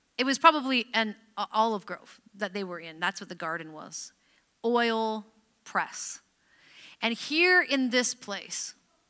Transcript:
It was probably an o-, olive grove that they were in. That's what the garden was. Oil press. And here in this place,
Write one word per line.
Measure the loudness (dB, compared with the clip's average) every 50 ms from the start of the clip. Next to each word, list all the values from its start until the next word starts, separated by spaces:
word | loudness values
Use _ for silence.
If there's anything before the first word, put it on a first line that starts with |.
| _ _ _
It | -2 0
was | 0 2 6
probably | 6 6 6 6 2 0 0 0 0 0 0
an | 0 0 0 -4 -10 _ _ -8
o-, | -8 -6 -2
olive | 2 2 2 2 2 -2 -4
grove | -8 -12 -12 -12 -18 -20 -20 _ -18 -10
that | -8 -8 -6 -4
they | -6 -6
were | -6 -8 -10
in. | -12 -12 -8 -4
That's | -4 -4 -4 -4
what | -10 -14
the | -10
garden | -8 -6 -6 -6 -6 -8 -10 -14
was. | -16 -16 -14 -14 -14 -14 -16 _ _ _ _ _ _ _ _ _ _ 0
Oil | 2 2 4 4 2 2 0 0 0 -2 -4 -8 -12 _ _ _ _ _ _ -10
press. | -4 -2 -2 -2 -2 -6 -10 -10 -10 -10 -12 _ _ _ _ _ _ _ _ _ -20 -20 -20 -20 -20 -10 -4
And | -2 -2
here | -2 -2 -6 -2 2 4 6 6 6 6
in | 4 4 2 0 2 2
this | 2 2 2 2 -2
place, | -4 -8 -10 -10 -10 -10 -8 -8 -8 -8 -8 -10 _ _ _ _ _ _